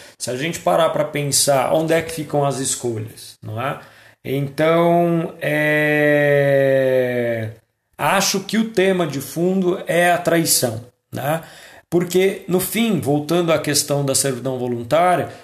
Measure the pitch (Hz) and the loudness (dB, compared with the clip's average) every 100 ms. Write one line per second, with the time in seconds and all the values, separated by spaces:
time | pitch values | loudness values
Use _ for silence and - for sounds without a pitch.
0 | - - - 127 160 - 170 165 160 156 | -20 -12 -8 -6 -6 -4 0 2 2 0
1 | 147 151 143 135 - 139 - 160 160 165 | -2 -2 -2 0 2 2 2 0 2 0
2 | 160 - 143 147 143 127 135 - 123 113 | 0 -8 -4 0 0 -2 -4 -4 -4 -6
3 | 107 - - - 113 110 135 - - - | -8 -14 -20 -16 -12 -6 -6 -8 -14 -20
4 | - _ 123 135 143 - 160 165 170 170 | -20 _ -6 -4 -4 0 2 4 4 4
5 | 170 170 165 - 147 151 151 151 151 151 | 2 0 -2 -6 -4 0 2 2 2 2
6 | 147 147 147 143 139 139 139 135 131 127 | 4 4 4 4 4 4 4 4 4 2
7 | 127 123 117 113 110 107 _ _ _ - | 0 0 -2 -2 -6 -10 _ _ _ -4
8 | 143 190 190 196 - 220 226 - 190 180 | 0 0 0 -4 -2 -2 -2 2 2 2
9 | 160 139 139 160 175 190 175 - - 165 | -2 -4 -8 -2 0 0 0 -2 -2 2
10 | 175 170 165 170 160 - 123 110 - _ | 2 2 2 2 2 0 0 -4 -12 _
11 | _ 117 135 165 - - - - - 175 | _ -8 -4 -6 -8 -20 -20 -20 -2 -2
12 | 175 185 190 190 - 180 185 214 233 175 | 0 2 2 0 -2 -2 -2 -2 0 0
13 | 120 147 147 170 170 156 151 139 - 143 | 0 -2 0 0 2 0 0 -2 0 -2
14 | 139 131 139 120 131 131 123 117 117 151 | 0 0 -2 -4 -6 -4 -4 -6 0 2
15 | 180 165 113 - | 4 2 -2 -10